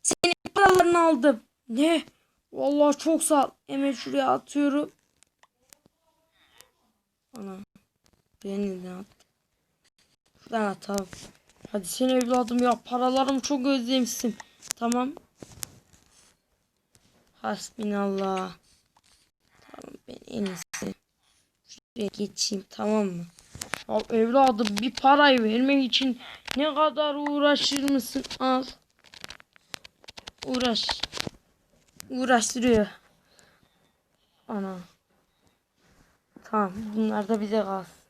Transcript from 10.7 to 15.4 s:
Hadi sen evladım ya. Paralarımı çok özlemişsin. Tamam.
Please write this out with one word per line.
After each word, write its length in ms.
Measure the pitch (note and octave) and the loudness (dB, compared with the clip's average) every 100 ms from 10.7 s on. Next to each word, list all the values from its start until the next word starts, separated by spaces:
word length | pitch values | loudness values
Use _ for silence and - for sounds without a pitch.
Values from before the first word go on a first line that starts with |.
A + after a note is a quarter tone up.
| F#3+ - G3+ F#3+ - - _ _ _ - | -6 -4 -4 -4 -16 -20 _ _ _ -8
Hadi 140 | G#3 F#3 | -8 -6
sen 220 | - B3+ | -2 2
evladım 540 | B3+ A#3+ B3 A#3 A#3+ | 2 2 0 0 0
ya. 180 | B3 A#3 | 0 0
Paralarımı 560 | - B3 B3+ C4 C4+ C4+ | -4 -2 0 0 0 -2
çok 260 | - C#4+ C4 | -2 -2 0
özlemişsin. 680 | C4+ A#3 C4 A#3+ - A#3+ G3+ - _ - - | -2 0 0 -2 -4 -6 -6 -18 _ -12 -4
Tamam. 360 | A#3 A#3+ B3+ E4+ _ _ | 0 0 -2 -8 _ _